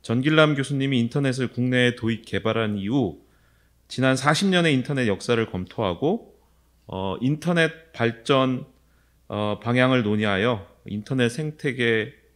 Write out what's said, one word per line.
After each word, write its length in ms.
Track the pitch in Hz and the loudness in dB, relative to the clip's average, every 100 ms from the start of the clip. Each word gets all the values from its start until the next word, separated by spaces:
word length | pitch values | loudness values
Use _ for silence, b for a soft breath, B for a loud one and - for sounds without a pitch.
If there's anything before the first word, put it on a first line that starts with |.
전길남 500 | - 117 139 156 156 | -4 -2 2 6 4
교수님이 460 | 139 131 139 135 127 | 4 -2 -2 0 0
인터넷을 480 | 120 147 139 127 120 | 0 0 -2 0 -4
국내에 480 | - 127 127 123 120 | -2 0 2 2 0
도입 300 | 113 110 - | -2 -4 -4
개발한 520 | 98 110 110 110 104 | -4 0 0 0 -2
이후 480 | 98 139 101 73 b b b b b b _ | -2 0 0 -4 b b b b b b _
지난 280 | - 131 127 | -2 0 2
사십 340 | 139 151 196 | 2 2 2
년의 220 | 180 165 | 2 4
인터넷 360 | 135 127 139 117 | 2 0 -2 -2
역사를 360 | 95 - 117 110 | -2 0 0 0
검토하고, 880 | 92 87 - 101 85 143 226 - _ _ _ _ _ - | -4 -8 -4 -4 0 0 -2 -6 _ _ _ _ _ -12
어, 320 | 95 95 - | -8 -6 -4
인터넷 720 | 123 151 170 170 160 - - | -2 -2 -2 0 0 -2 -16
발전, 760 | - 117 117 - 135 131 127 - _ _ _ _ _ _ | -2 -2 -2 0 2 2 -2 -8 _ _ _ _ _ _
어, 300 | 104 104 104 | -4 -4 -4
방향을 400 | 117 123 127 127 | 0 2 4 4
논의하여 600 | 104 107 107 95 113 110 92 _ - | 2 0 0 0 0 -2 -6 _ -10
인터넷 440 | 104 - 131 117 | -10 -4 0 0
생태계 840 | 120 151 151 147 123 117 110 110 - _ | -2 -8 -6 -6 -2 0 0 -2 -10 _